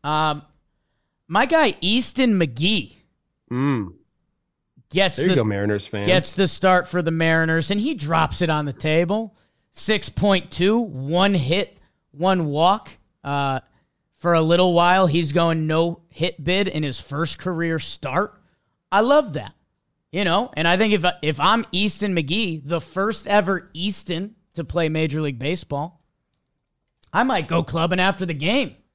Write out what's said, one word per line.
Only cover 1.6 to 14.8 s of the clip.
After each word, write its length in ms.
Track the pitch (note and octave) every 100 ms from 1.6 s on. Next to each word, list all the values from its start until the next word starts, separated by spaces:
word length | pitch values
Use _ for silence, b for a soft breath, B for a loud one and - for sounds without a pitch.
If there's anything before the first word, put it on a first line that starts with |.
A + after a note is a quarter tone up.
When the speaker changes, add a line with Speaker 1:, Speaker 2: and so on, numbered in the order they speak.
| C#4 -
Speaker 1:
Easton 580 | F3+ A#3 B3 - B3+ G3
McGee, 560 | D#3+ A#2 F3 G#3+ G#2+ _ _ _ _ _ _
Speaker 2:
Mm. 440 | B2 C#3 B2+ F#2 - _ _ _ _ _ _ _ _ _
Speaker 1:
gets 260 | - G3 -
Speaker 2:
There 100 | F3
you 60 |
Speaker 1:
the, 60 | F3
Speaker 2:
go, 60 |
Mariners 400 | A2 G2+ G#2 G#2
fan. 220 | - G#2 G2+
Speaker 1:
gets 280 | F#3 E3+
the 120 | - F#3+
start 400 | - F#3+ F3+ F3+
for 160 | F3
the 80 | E3
Mariners, 580 | E3 E3 D#3+ D#3+ E3 -
and 120 | G3+
he 140 | B3
drops 480 | B3+ C#3+ E3 D#3+ -
it 60 | E3+
on 160 | D3+
the 80 | D3
table. 640 | C3 D#3 D#3 E3+ G#3 A3+ _ _ _ _
Six 360 | - - G#3 -
point 440 | - G3+ F#3+ F#3
two, 260 | - F#3 A3+
one 560 | A3+ C3+ C3+ E3+ G3
hit, 420 | F#3+ B2+ F3+ - _ _ _ _
one 340 | C#3 F3+ F#3 D#3
walk. 440 | C#3+ F3 G#3 - - _ _
Uh, 340 | C#3 C#3+ C#3 C3 _ _ _ _ _
for 200 | _ F3
a 60 | E3+
little 320 | D#3+ F3 F3+
while, 360 | E3+